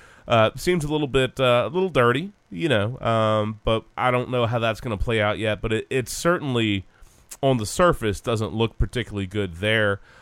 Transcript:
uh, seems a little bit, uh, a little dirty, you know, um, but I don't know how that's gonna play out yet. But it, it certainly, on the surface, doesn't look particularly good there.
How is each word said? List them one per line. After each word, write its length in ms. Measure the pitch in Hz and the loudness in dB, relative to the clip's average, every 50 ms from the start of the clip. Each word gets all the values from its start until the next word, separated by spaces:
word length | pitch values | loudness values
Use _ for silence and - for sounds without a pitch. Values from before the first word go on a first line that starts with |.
| - - - - - - | -20 -20 -20 -12 -4 0
uh, 220 | 117 113 110 110 - | 4 4 4 4 2
seems 280 | 131 - 180 180 180 147 | 0 -2 0 0 0 0
a 40 | 147 | -2
little 160 | 151 151 151 139 | -2 -2 -2 0
bit, 320 | 120 135 131 123 - - | 0 0 0 0 0 0
uh, 260 | 135 123 120 120 117 | 2 4 4 4 2
a 40 | 107 | 0
little 180 | 135 180 190 190 | -2 -2 -2 0
dirty, 420 | 147 139 120 120 123 139 170 202 208 _ _ - | 2 4 4 4 4 2 -2 -6 -12 _ _ -14
you 180 | 208 170 165 160 | -8 -4 0 0
know, 320 | 131 107 98 110 127 - | 2 2 0 0 -4 -4
um, 600 | - 117 113 113 110 107 110 107 107 107 110 107 - | -2 0 0 2 2 2 2 0 0 -2 -4 -6 -2
but 200 | 120 113 110 - _ _ | -2 -2 -2 -2 _ _
I 140 | - 110 127 | -2 0 2
don't 220 | 123 123 127 - | 2 0 0 -2
know 160 | 127 123 120 107 | -2 0 0 0
how 100 | 117 120 | 0 0
that's 240 | 113 113 110 - | 0 -2 -2 -2
gonna 160 | - 123 107 95 | -4 -6 -4 -4
play 240 | - - 117 110 | -2 0 0 2
out 160 | 104 104 104 80 | 2 2 0 0
yet. 240 | 107 107 107 - | -2 -2 -2 -2
But 100 | - 113 110 | -2 -2 -2
it, 140 | 110 - - | -4 -4 -2
it 180 | 107 131 127 - | -4 -4 -4 -4
certainly, 760 | - - - 170 175 175 - 143 127 120 113 110 101 98 95 - _ _ - - _ _ _ - - - - | -6 -2 0 0 0 0 -2 -2 -2 0 0 0 0 -2 -4 -8 _ _ -20 -20 _ _ _ -20 -8 -2 0
on 140 | 135 135 123 | 2 2 2
the 80 | 107 - | 0 -4
surface, 520 | - - 180 175 156 - 120 107 98 - | 0 2 2 2 2 2 0 -2 -2 -2
doesn't 340 | - - 117 107 110 92 76 | -2 -2 -2 -2 -2 -2 -2
look 260 | 110 113 113 - - | -2 -2 0 0 -2
particularly 480 | 120 110 - 123 110 - 107 101 98 92 | -2 -2 -2 -4 -6 -6 -6 -6 -6 -4
good 280 | 95 107 101 92 82 | -4 -4 -4 -4 -4
there. 440 | 85 95 107 110 113 107 104 101 95 - - - - | -4 -2 0 2 2 2 2 0 -2 -6 -14 -20 -20